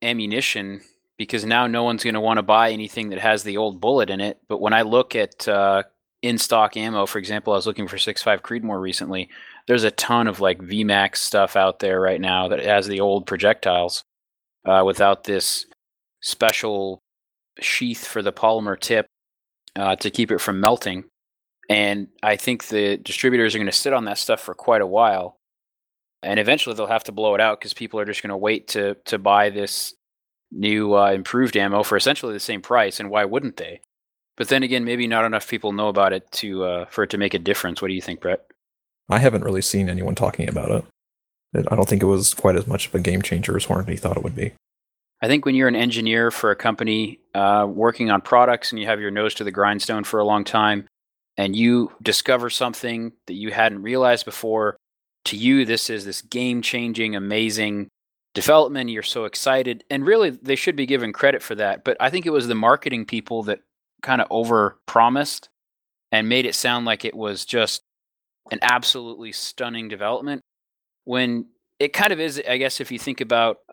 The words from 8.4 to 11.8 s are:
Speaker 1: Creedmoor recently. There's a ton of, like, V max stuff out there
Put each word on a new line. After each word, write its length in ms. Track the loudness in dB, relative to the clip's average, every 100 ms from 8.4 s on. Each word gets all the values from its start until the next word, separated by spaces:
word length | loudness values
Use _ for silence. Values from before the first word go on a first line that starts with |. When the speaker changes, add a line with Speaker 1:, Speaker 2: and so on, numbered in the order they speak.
Speaker 1:
Creedmoor 380 | -2 -6 -4 -4
recently. 480 | -4 -6 -6 -8 -8 -14 -20 -8 2
There's 160 | 4
a 80 | 4
ton 360 | 0 0 2 2
of, 140 | 2
like, 200 | 0 0
V 220 | -4 -2
max 380 | 4 4 4 0
stuff 340 | 0 2 4 4
out 240 | 2
there 220 | 2